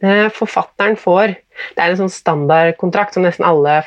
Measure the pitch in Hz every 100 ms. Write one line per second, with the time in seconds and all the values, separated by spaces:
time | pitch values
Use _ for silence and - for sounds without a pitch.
0 | 196 202 214 - 214 175 - - 202 214
1 | - 180 208 180 _ - - - 170 185
2 | 190 - - 147 143 160 165 165 180 190
3 | 208 190 180 - 175 156 147 151